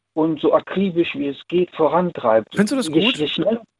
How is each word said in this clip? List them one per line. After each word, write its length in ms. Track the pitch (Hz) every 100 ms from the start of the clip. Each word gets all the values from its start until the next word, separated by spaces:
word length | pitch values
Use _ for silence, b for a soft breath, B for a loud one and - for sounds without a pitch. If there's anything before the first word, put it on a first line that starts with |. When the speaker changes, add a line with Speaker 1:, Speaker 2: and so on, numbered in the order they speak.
| _ -
Speaker 1:
und 240 | 160 156
so 140 | 160
akribisch 600 | 151 - 190 196 170 165 143
wie 100 | 143
es 160 | 135 -
geht 240 | 175 180
vorantreibt. 840 | - 151 160 175 - 120 110 107
Speaker 2:
Findest 160 | - 208
du 60 | 269
das 100 | 190
Speaker 1:
Je 140 | 151
Speaker 2:
gut? 280 | 208 247 -
Speaker 1:
schneller 340 | - 185 226 - _